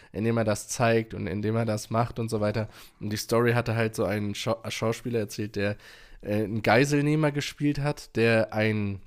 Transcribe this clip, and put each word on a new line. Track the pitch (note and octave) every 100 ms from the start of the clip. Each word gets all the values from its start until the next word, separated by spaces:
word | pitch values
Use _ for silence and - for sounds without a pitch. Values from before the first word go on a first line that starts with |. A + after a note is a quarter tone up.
| -
indem | F2+ A2+ A#2
er |
das | A2 G#2 -
zeigt | - A#2 A2+ A2
und | G#2 G2+
indem | G2+ G#2+ A#2
er |
das | A2+ G#2+ -
macht | A2+ A#2 -
und | A2+
so | A2+
weiter. | G#2 G#2+ G#2+ - - -
Und | G2+
die | G#2
Story | - A#2 A#2+
hatte | A#2+ A#2
halt | A2+ A2 A2+
so |
einen | F#2+ G#2 G#2 G2
Schau-, | - - A2
Schauspieler | - A2+ A2+ B2 A#2
erzählt, | G#2 - G#2 G#2
der, | G2+ G#2 - - - -
äh, | - G#2
einen | G2+ A2
Geiselnehmer | A2 A2 C#3+ D3 D3 D#3 D3+
gespielt | C#3+ - - D3 C#3+
hat, | C#3+ D3 -
der | A2+ A#2 A2+ G#2+
einen | A2 A2 G#2+ G2+ G2